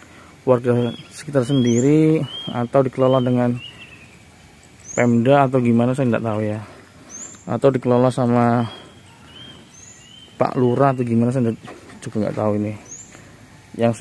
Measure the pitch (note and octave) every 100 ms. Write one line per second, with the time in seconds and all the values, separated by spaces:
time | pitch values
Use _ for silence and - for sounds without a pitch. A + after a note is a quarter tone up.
0 | - - - - - B2 B2 A#2+ A#2+ A2+
1 | - - - C#3+ B2 C#3 A#2+ A#2 C3+ D#3
2 | D#3 D#3+ C#3 - - B2 A#2+ C#3 C3 C3
3 | C3 C3 B2 B2 B2 B2 - - - -
4 | - - - - - - - - - -
5 | A#2+ A#2 A#2+ C#3+ C3+ C3 A#2+ A#2 A#2+ B2+
6 | B2+ A2+ A2+ G#2+ G#2+ G#2+ G#2 - - -
7 | - - - - - A#2+ C#3 C3 B2 B2
8 | B2+ B2 A#2+ A#2+ A#2+ A#2+ A#2 - - -
9 | - - - - - - - - - -
10 | - - - - B2+ - B2 B2 C#3 C3
11 | A#2+ A#2 A#2+ C3 A#2 A2 - - - -
12 | - A2+ F#2+ G#2 G#2+ G#2 G#2 G#2+ - -
13 | - - - - - - - - A#2 A2+